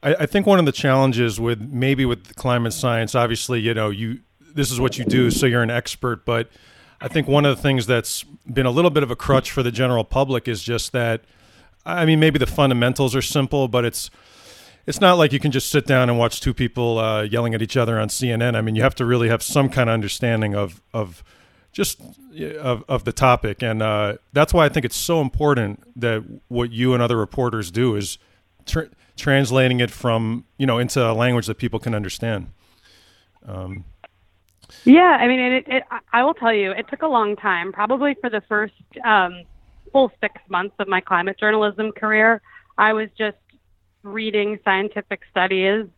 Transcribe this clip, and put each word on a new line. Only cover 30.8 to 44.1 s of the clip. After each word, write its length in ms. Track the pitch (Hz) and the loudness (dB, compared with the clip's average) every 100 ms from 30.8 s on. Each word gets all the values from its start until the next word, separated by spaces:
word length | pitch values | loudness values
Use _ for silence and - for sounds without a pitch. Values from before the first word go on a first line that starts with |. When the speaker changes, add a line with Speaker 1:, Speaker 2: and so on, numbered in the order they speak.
| 120 - 120 | 0 0 0
Speaker 1:
a 60 | |
language 360 | 110 123 123 107 | 2 2 0 -2
that 100 | 113 | -4
people 200 | 120 113 | -4 -4
can 160 | 120 | -4
understand. 540 | 110 98 - 117 107 85 - _ _ _ _ _ _ _ _ - | -6 -6 -6 -6 -6 -8 -18 _ _ _ _ _ _ _ _ -16
Um, 380 | 95 95 95 95 - - _ _ _ _ _ _ - | -12 -10 -12 -16 -20 -20 _ _ _ _ _ _ -4
Speaker 2:
Yeah, 340 | - 294 359 294 | 8 8 8 6
I 80 | 240 | 4
mean, 120 | 254 | 2
and 140 | 247 | 0
it, 140 | 254 - | -2 -2
it, 160 | 262 - | -4 -4
I, 80 | 247 _ | -14 _
I 120 | 233 | 0
will 100 | 262 | 0
tell 200 | 320 233 | 0 0
you, 180 | 214 196 | 0 -2
it 160 | 190 - | -4 -8
took 160 | 277 | -6
a 40 | 320 | 0
long 280 | 254 208 208 | 0 0 -2
time. 360 | 214 180 175 | -2 -4 -4
Probably 440 | 190 214 254 285 277 | -4 -2 0 0 -2
for 160 | 247 | -4
the 100 | 214 | -6
first, 320 | - 214 214 _ _ - | -4 -4 -4 _ _ -8
um, 400 | 226 214 180 180 170 - _ - - | 2 2 2 -4 -20 -20 _ -20 -2
full 200 | 269 254 - | 2 2 0
six 200 | 208 - _ | -8 -8 _
months 260 | 185 196 _ | -6 -6 _
of 80 | 196 | -2
my 140 | 185 | -2
climate 360 | - 185 180 196 | 0 -2 -2 -2
journalism 520 | 214 214 208 196 214 | 0 2 2 0 -6
career, 500 | 208 214 214 220 226 _ - _ - | -4 -2 4 4 2 _ -20 _ 0
I 160 | 214 | 2
was 160 | 220 214 - | 2 -4 -6
just 200 | 214 208 _ _ _ _ _ _ | -6 -6 _ _ _ _ _ _
reading 580 | 208 | -12